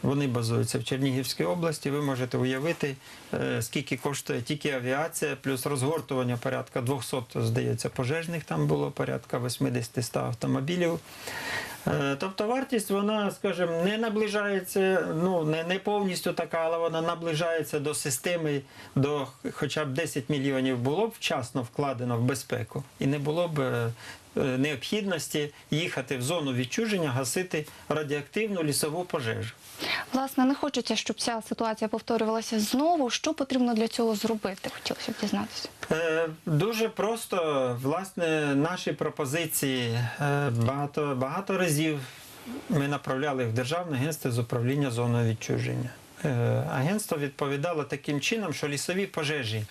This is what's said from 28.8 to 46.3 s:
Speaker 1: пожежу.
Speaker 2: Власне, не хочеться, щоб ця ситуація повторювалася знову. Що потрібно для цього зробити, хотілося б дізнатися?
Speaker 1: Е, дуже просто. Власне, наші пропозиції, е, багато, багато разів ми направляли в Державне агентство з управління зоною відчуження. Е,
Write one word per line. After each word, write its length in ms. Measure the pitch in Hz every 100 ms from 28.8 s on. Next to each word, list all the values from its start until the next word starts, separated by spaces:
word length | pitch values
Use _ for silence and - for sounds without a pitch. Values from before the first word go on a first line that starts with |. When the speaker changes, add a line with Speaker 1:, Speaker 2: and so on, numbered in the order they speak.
| 156 160
Speaker 1:
пожежу. 480 | 180 170 117 110 107 - - - - - -
Speaker 2:
Власне, 320 | 254 269 - 254
не 100 | 277
хочеться, 400 | 294 262 233 220
щоб 260 | - 220
ця 200 | - 226 -
ситуація 380 | 226 226 220 214
повторювалася 720 | 226 - 233 220 220 220 220
знову. 500 | 214 254 311 349 254
Що 240 | - -
потрібно 400 | 320 277 262 247
для 140 | 226 226
цього 280 | - 226 214
зробити, 540 | 220 220 202 190 -
хотілося 380 | - - - -
б 40 | 226
дізнатися? 480 | 208 202 214 - - - -
Speaker 1:
Е, 380 | 160 165 160 165 160 -
дуже 440 | 151 196 226 220
просто. 880 | 214 208 226 - 190 160 143 127 120
Власне, 720 | 131 165 190 - 170 156 147 139
наші 360 | 156 180 -
пропозиції, 1080 | 151 151 147 143 151 160 - 143 131 120 117 117 -
е, 280 | 147 143 143
багато, 640 | 117 117 139 143 147 147 131
багато 400 | 131 165 196 190
разів 420 | 180 147 160 147 127 - - - - 254 -
ми 180 | 165 139
направляли 580 | 143 - 131 147 135 120
в 80 |
Державне 440 | 110 127 165 175 135
агентство 340 | 143 156 135
з 80 | 120
управління 520 | 117 127 120 143 139
зоною 380 | 117 120 120 117
відчуження. 580 | 110 - 120 123 123 123 - - -
Е, 40 | 156